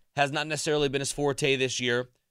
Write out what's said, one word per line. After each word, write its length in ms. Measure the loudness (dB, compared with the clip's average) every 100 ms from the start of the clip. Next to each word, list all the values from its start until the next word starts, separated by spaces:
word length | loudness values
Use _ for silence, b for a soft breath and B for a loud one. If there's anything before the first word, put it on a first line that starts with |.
| _
has 160 | 0 0
not 160 | 0 -4
necessarily 420 | -4 0 2 2
been 120 | 0
his 100 | -2
forte 460 | -2 -2 0 0 2
this 240 | 0 0
year. 280 | 0 0 -2 _ _